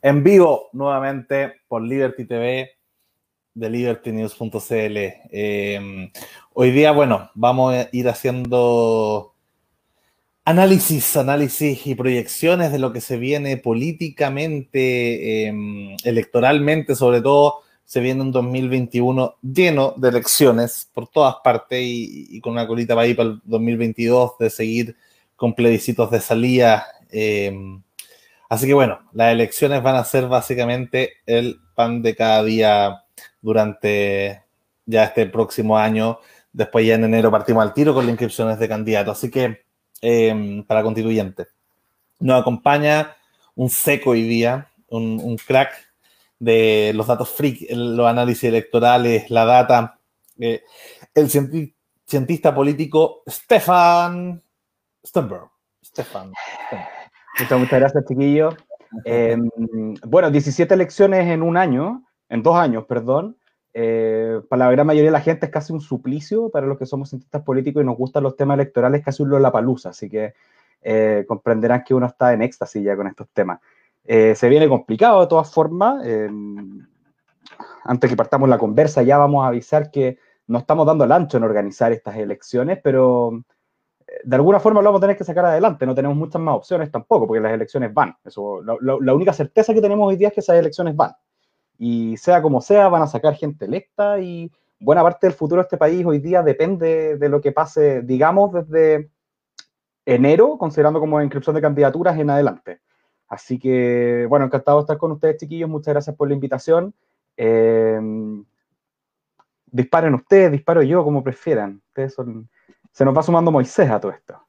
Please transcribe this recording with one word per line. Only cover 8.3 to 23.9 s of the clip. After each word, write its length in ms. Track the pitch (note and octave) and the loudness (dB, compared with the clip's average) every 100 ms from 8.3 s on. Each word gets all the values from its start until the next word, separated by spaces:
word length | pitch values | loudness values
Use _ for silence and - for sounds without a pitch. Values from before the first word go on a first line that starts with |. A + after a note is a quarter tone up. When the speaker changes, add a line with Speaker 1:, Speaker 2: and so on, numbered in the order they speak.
| B2 B2 B2 A#2+ A#2 A2+ A2 G#2+ G#2+ - _ _ _ _ _ _ _ _ _ _ _ | -4 -2 0 2 2 0 0 -2 -4 -8 _ _ _ _ _ _ _ _ _ _ _
Speaker 1:
análisis, 720 | - E3+ F#3+ F#3+ F#3+ D3+ - D3+ | 0 4 6 4 2 -2 -2 -2
análisis 720 | C3 C#3+ C#3 - D3+ C3 C#3+ | 0 0 -2 -2 -4 -4 -6
y 80 | B2 | -4
proyecciones 760 | B2+ B2 - - E3 F3 E3 | -2 -2 -6 -4 0 0 0
de 60 | C#3 | -2
lo 120 | C3 | -4
que 80 | A#2 | -6
se 160 | - B2 | -8 -6
viene 400 | B2 D3 C#3+ C3 | -4 -4 -4 -6
políticamente, 1900 | B2 A2+ D3+ D#3+ E3 - C#3+ C#3 D#3+ D3+ C3 C3+ B2+ B2 A#2+ A#2 A2 A2 G#2+ | -2 -2 -4 -6 -10 -4 -4 -4 -6 -8 -6 -2 -2 -2 -2 -4 -4 -4 -4
em, 480 | G#2+ G#2 G#2 G2+ G2 | -6 -10 -12 -14 -8
electoralmente, 920 | A#2+ A#2 G#2 A#2+ B2+ D3 C#3+ D#3 C#3+ B2 | -2 -2 -2 0 2 2 0 -2 -2 0
sobre 260 | B2+ B2 | 2 2
todo, 400 | B2+ C#3+ D3 C#3+ _ _ _ | 4 4 4 0 _ _ _
se 160 | C3 | -4
viene 220 | B2 C3 | -2 -2
un 100 | C3+ | -2
dos 100 | B2+ | -4
mil 240 | B2 B2+ B2+ | -4 -4 -4
veintiuno 680 | C3 A#2+ A#2+ B2 C3 B2+ _ | -4 -4 -2 0 0 -2 _
lleno 520 | C3 C3 F3+ D3 C3+ - | -6 0 2 2 -2 0
de 140 | B2+ | 0
elecciones 840 | A#2+ A#2 - C#3 A#2 A#2+ - - | 0 -2 4 4 4 -2 -6 -12
por 140 | - A#2+ | -14 -4
todas 300 | D#3 C#3 - C3 | 2 2 2 0
partes 360 | A2+ - B2+ | 0 -4 -6
y, 460 | B2 A#2+ A2+ - - | -6 -8 -10 -14 -18
y 120 | G#2+ | -12
con 100 | A#2 | -8
una 160 | A#2 A2+ | -6 -4
colita 260 | A#2 A#2 | -4 0
para 120 | A#2 A#2+ | 2 2
ahí 80 | |
para 160 | A#2+ A2+ | 2 -2
el 120 | G#2+ | -4
dos 200 | - A2+ | -4 -2
mil 160 | A#2 A#2 | -2 -2
veintidós 600 | A#2 | -4